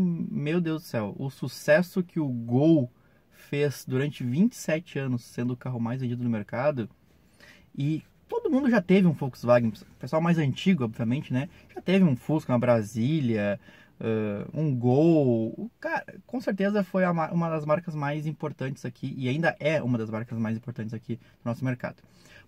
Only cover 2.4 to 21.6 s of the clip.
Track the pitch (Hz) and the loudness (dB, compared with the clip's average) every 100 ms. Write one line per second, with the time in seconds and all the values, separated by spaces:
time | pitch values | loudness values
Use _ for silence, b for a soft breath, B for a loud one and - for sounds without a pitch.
2.4 | 117 123 160 160 120 b b b b _ | 0 4 6 6 4 b b b b _
3.4 | - 143 143 - - 127 147 - 123 139 | -6 -2 0 -2 -4 -2 -2 -4 -2 2
4.4 | 233 - - 160 - 139 135 123 - - | 2 0 -4 -4 -4 -6 -4 -4 -6 -6
5.4 | 123 123 131 120 113 131 123 120 120 110 | -4 -4 -6 -4 -4 -4 -4 -2 -2 -4
6.4 | 104 117 147 131 104 - _ b b b | -4 -2 -2 -2 -6 -10 _ b b b
7.4 | b b b - 143 151 - _ _ 466 | b b b -4 -4 -4 -8 _ _ -4
8.4 | 453 262 277 226 - 190 180 131 135 - | 0 2 4 2 4 6 6 2 -4 -4
9.4 | 120 123 113 104 - - 127 156 170 165 | 4 4 4 -4 -16 -14 -4 0 2 2
10.4 | 139 - 190 170 117 113 113 139 - 127 | 2 2 2 2 0 -2 -2 -2 -2 -4
11.4 | 143 B B 370 - 190 175 127 - 156 | -4 B B -8 0 4 4 2 0 -2
12.4 | - 120 123 117 101 113 123 160 123 107 | 0 2 4 2 0 -2 0 0 0 0
13.4 | 101 98 B B B _ 113 110 107 101 | 0 -4 B B B _ -4 -2 -2 -6
14.4 | - - 156 123 123 131 165 160 131 117 | -6 -4 -2 0 2 4 6 6 4 2
15.4 | 110 - 226 - 320 330 - - - 254 | 0 -6 -12 -10 -6 -6 -8 -18 -12 -6
16.4 | - 196 196 208 185 190 180 170 156 175 | -4 -2 0 0 0 0 0 0 -2 -2
17.4 | 165 160 147 151 170 151 143 151 151 143 | -2 -2 0 -2 -2 -6 -4 -4 -6 -6
18.4 | 147 - 131 135 127 - 135 135 123 147 | -8 -6 -8 -8 -10 -10 -10 -4 -2 0
19.4 | 165 - 147 156 120 120 110 110 120 113 | 0 0 0 0 0 -2 -2 -6 -6 -4
20.4 | 110 110 120 117 110 113 - 117 b b | -4 -4 -8 -10 -8 -10 -8 -10 b b
21.4 | 120 117 | -8 -4